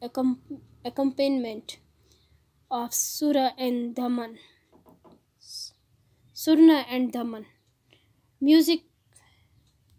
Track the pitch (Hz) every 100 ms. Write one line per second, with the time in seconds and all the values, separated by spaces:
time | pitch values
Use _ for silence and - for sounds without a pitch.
0 | 240 262 254 247 - - - - 240 247
1 | 277 262 277 269 233 214 - - _ _
2 | _ _ _ _ _ _ - 240 233 -
3 | - - 302 285 262 - 254 240 240 233
4 | 247 240 226 226 - _ _ _ _ -
5 | - - _ _ - - - _ _ _
6 | _ _ _ - - 311 320 294 247 254
7 | 247 240 233 220 214 _ _ _ _ _
8 | _ _ _ - 277 320 311 330 _ _
9 | _ _ _ _ _ _ _ _ _